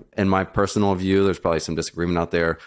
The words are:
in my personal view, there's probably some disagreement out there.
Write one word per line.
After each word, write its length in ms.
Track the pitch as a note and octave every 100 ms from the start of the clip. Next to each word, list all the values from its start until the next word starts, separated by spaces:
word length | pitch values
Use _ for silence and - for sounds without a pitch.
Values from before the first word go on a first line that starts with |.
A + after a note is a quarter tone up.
| - -
in 120 | G2
my 160 | F#2+
personal 500 | F#2 - G2 - G2+
view, 300 | F#2 F#2+ G2
there's 140 | G2 F2
probably 200 | F2+ D#2+
some 140 | -
disagreement 420 | D#2+ D#2+ - F2 E2+
out 120 | E2
there. 280 | F2 E2 D#2+